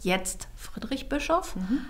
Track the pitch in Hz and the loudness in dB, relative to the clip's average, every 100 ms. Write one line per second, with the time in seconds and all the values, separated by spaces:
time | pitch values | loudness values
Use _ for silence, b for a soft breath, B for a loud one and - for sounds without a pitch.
0 | 185 185 185 - - - - - 220 269 | 2 2 2 -6 -8 -10 -10 -6 -4 -2
1 | - 285 - 330 339 190 185 277 | 0 0 4 2 2 -2 2 0